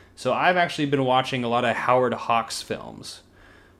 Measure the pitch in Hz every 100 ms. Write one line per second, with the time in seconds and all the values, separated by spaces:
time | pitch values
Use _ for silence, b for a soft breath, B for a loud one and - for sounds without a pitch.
0 | b - 127 120 165 180 175 - 143 139
1 | 127 127 131 131 120 120 120 110 - 127
2 | 123 117 - 117 110 - - 101 57 53
3 | - - - b b b b